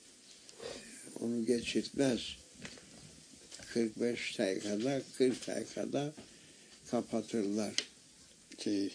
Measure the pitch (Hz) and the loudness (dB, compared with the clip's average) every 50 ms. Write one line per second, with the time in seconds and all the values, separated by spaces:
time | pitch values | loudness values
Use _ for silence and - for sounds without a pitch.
0 | - - - - - - - - - - - - - - - - - - - - | -20 -20 -20 -20 -20 -20 -20 -20 -20 -20 -16 -12 -12 -12 -10 -12 -14 -16 -16 -16
1 | - - - - - 117 120 117 113 113 120 120 113 - - 117 104 - - - | -16 -14 -10 -6 -4 -2 0 0 2 4 2 2 2 0 0 0 0 0 2 2
2 | 139 131 120 - - - - - - - - - - - - - - - - - | 4 4 4 2 0 -4 -10 -12 -14 -20 -20 -16 -16 -14 -14 -16 -18 -18 -20 -20
3 | - - - - - - - - - - - - - - - 117 117 110 107 - | -20 -20 -20 -20 -20 -20 -20 -20 -20 -18 -16 -16 -12 -2 2 2 2 2 2 0
4 | 117 120 117 110 - - - - 113 95 95 - 104 104 104 101 113 135 143 135 | 0 0 0 0 -2 -4 0 2 2 2 2 2 0 0 0 2 2 2 2 0
5 | - - - - 131 131 113 - - - - - 110 - - - - - - 135 | -2 -4 2 4 6 6 6 4 -2 -4 -4 -4 -4 -4 -4 -4 -2 0 0 0
6 | 143 147 156 - - - - - - - - - - - - - - - - 120 | 0 0 -4 -8 -14 -18 -18 -20 -20 -20 -20 -20 -20 -20 -20 -18 -8 0 0 0
7 | 104 - - 113 107 - - 117 101 98 101 110 107 101 104 - - - - - | 0 2 0 0 0 2 0 2 2 4 2 2 0 0 0 -2 -4 -4 -10 -20
8 | - - - - - - - - - - - - - 110 104 98 101 95 - | -20 -20 -20 -20 -20 -20 -20 -20 -20 -20 -12 -4 0 0 2 2 2 0 -2